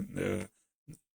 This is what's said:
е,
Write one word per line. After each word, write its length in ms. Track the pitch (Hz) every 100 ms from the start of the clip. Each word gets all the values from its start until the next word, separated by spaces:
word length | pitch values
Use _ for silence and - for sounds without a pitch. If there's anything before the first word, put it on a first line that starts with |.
| 98 95
е, 300 | 95 98 95 _ _ _ - - _